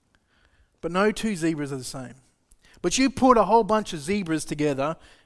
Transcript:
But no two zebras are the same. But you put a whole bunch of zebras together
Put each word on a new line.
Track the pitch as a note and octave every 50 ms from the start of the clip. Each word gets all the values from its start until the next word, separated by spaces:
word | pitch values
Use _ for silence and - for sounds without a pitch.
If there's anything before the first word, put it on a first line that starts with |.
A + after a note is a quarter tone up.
| _ _ _ _ _ _ _ _ _ _ _ _ _ _ _ _
But | - E3
no | E3+ F#3 G3+ G#3+
two | G#3+ - - A3+ G#3
zebras | D#3+ E3 E3 E3 D3 D3 C3+
are | C#3+
the | C3 B2
same. | - - C#3 B2+ B2 - - _ _ _ _ _ _ _ _ _ _ _ _
But | - F3 - -
you | C4 C4+
put | - - B3+ C4 B3+ A3+
a | G3
whole | F3 A3 A#3 A3
bunch | F3+ G#3+ G#3+ G#3 - -
of | D#3
zebras | C3+ D3+ G3+ G#3 F#3+ D#3+ D#3+ D3+ -
together | - E3 D3 D3 D3 C#3 B2+ C3+ D3+ E3 - - - - _ _